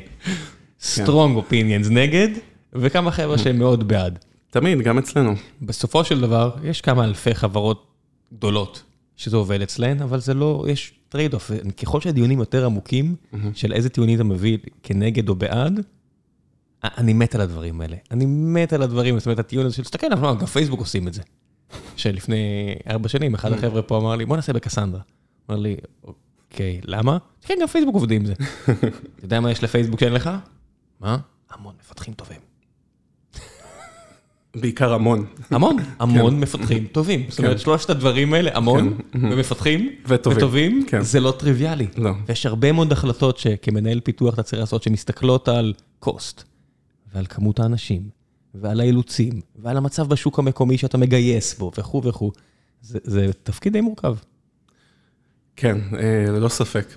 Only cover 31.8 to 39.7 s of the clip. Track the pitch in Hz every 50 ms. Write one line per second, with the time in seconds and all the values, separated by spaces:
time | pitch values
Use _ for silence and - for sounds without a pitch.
31.8 | _ - - - - 113 107 - - - - - - _ _ _ _ _ _ _
32.8 | _ _ _ _ _ _ _ _ _ _ - - - - - 571 640 - - -
33.8 | 679 679 659 679 659 - _ _ _ _ _ _ _ _ - 120 113 120 117 -
34.8 | 131 120 117 110 110 117 117 107 101 101 - - - - 131 127 170 311 311 233
35.8 | 135 - - - 117 120 120 120 113 117 139 147 139 135 - - 101 110 117 113
36.8 | 110 104 - 156 156 185 196 127 127 - - - - 107 104 104 - 156 156 160
37.8 | - - 175 139 123 135 120 131 143 147 156 165 175 156 - - 117 117 123 -
38.8 | 104 101 107 107 - - - 127 127 110 104 131 127 - 127 - - 151